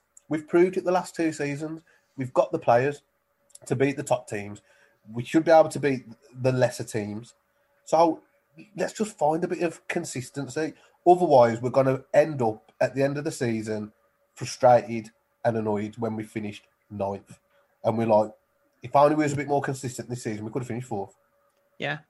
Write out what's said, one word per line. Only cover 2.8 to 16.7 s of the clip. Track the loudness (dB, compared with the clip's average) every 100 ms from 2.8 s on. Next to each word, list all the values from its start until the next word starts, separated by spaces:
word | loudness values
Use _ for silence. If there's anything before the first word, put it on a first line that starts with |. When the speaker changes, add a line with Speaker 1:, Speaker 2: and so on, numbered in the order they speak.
| 4 -4 _ _ _ _ _ -16 -6
Speaker 1:
to | 0
beat | 0 0
the |
top | -2 -4 -4
teams. | -10 -8 -12 _ _ _ _ -14
We | -10
should | -2 0
be | 6
able | 6 6
to | 2
beat | -2 -2 -8 -20 _ -4
the | 0
lesser | 2 0 0
teams. | -8 -6 -6 -8 -14 _ _ _ _ _
So | -2 4 4 2 _ _ _ -20 -16 -6
let's | -6
just | -4 -6 -2
find | -2 0
a | -2
bit | -4
of | -6 -6 -8
consistency. | -8 -6 -10 -10 -10 -8 -6 -6 -8 _ _ 4
Otherwise, | 6 8 6 6 4
we're | 0
gonna | 2 2 0 0
end | 2 2 0
up | -2 -4 _ -4
at | -2 0
the |
end | -2 -2
of |
the | -6
season | -4 -2 -2 -4 -6 -8 _ _ _ _
frustrated | -16 -12 2 6 6 4 -8 -8 _ _ _
and | -2 -2
annoyed | -2 -2 -4 -6
when | -6 -6
we |
finished | -8 -8 -8 -12 _